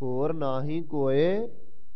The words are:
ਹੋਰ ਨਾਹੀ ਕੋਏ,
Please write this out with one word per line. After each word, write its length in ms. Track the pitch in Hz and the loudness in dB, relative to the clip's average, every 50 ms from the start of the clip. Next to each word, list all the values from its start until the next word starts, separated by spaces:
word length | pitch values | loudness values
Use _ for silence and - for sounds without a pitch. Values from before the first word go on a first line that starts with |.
ਹੋਰ 320 | 139 127 127 127 139 156 165 | -2 -2 0 0 0 0 0
ਨਾਹੀ 480 | 160 147 135 131 131 135 147 156 165 | 0 0 0 0 0 0 0 0 0
ਕੋਏ, 680 | 170 151 151 147 139 135 135 143 156 175 190 208 226 240 - - - - - - - - - | -2 -2 0 0 2 2 4 4 4 4 2 0 0 -2 -2 -4 -4 -4 -4 -4 -4 -4 -4